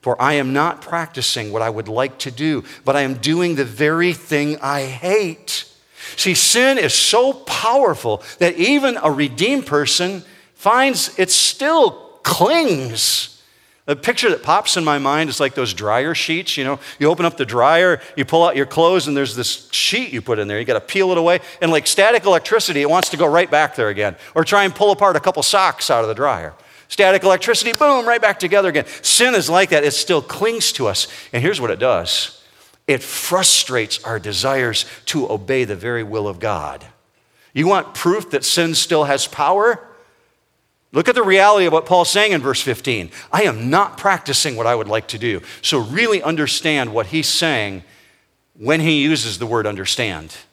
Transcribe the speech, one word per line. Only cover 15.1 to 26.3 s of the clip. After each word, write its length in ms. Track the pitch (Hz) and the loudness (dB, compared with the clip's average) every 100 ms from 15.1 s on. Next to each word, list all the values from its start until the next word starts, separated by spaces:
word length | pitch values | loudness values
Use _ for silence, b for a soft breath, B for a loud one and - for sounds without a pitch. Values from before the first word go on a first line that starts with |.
| 147 160 | 0 -2
is 100 | 127 | -2
like 160 | 139 135 | -2 -2
those 180 | 123 | -4
dryer 400 | 87 104 110 143 | -4 -2 0 0
sheets, 420 | 160 - 165 185 - | -4 -4 -4 -4 -4
you 80 | |
know. 160 | 135 139 B B | -4 -6 B B
You 100 | 147 | 0
open 160 | 170 170 | 2 0
up 100 | 170 | -2
the 100 | 127 | -4
dryer, 540 | 120 127 165 180 151 B - | 2 4 4 4 0 B -8
you 80 | |
pull 220 | 131 165 170 | 0 2 2
out 100 | 139 | 2
your 120 | 135 | -2
clothes, 400 | - 165 185 135 | 2 2 2 0
and 100 | 143 | -2
there's 180 | 139 110 | -2 -4
this 340 | 117 - - | -6 -6 -6
sheet 420 | - - - 254 | -4 -2 -2 -4
you 80 | 127 | -8
put 180 | 104 110 | -4 -2
in 80 | 104 | -2
there. 120 | 104 | -4
You 60 | 120 | 0
gotta 140 | 113 | -2
peel 320 | - 190 190 | -2 -2 0
it 60 | 180 | 2
away. 240 | 165 180 B B | 2 2 B B
And 100 | 165 | 0
like 160 | 160 - | 0 0
static 360 | - 202 233 185 | 4 6 6 4
electricity, 560 | 175 - 220 - 151 | 2 4 0 0 0
it 80 | 143 | 2
wants 200 | 170 - | 2 0
to 80 | 156 | 0
go 80 | 160 | 2
right 240 | 160 180 | 4 4
back 260 | 147 151 - | 2 0 0
there 140 | 110 | -4
again. 260 | 101 104 90 B - | 0 -4 -4 B -2
Or 80 | |
try 200 | 160 202 | 2 2
and 100 | 196 | 2
pull 180 | - 208 | 2 2
apart 240 | 196 202 160 | 4 2 2
a 40 | |
couple 240 | - 180 | 0 -2
socks 460 | 143 202 185 - - | 0 2 2 0 0
out 140 | 120 | 0
of 40 | 110 | 0
the 60 | |
dryer. 400 | 107 139 | 0 -2